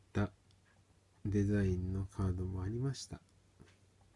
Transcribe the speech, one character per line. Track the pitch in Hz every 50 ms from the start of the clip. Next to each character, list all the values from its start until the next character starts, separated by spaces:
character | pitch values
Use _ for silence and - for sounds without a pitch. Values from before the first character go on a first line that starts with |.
| _ _ -
た | 104 101 98 - _ _ _ - _ _ _ _ _ _ _ _ _ _ _ _ _ -
デ | 104 98 104 101
ザ | 101 104 101 98
イ | 95 90
ン | 90 90 92 92
の | 95 95
カ | - - - 95
ー | 92 92 90
ド | 92
も | 92 92 92
あ | 92 101
り | 110 120
ま | 131 139 131
し | - - -
た。 | - - - _ _ - _ _ _ - - - - _ _ _ _ _ _ _ _